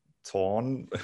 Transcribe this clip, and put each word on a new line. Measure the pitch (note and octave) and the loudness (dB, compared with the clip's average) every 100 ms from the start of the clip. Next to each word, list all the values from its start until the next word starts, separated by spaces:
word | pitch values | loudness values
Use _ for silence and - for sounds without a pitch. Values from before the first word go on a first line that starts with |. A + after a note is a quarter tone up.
| _ _ | _ _
Zorn | - G2 F#2+ G#2+ B2+ C3+ - - | -2 0 2 2 0 -2 -4 -6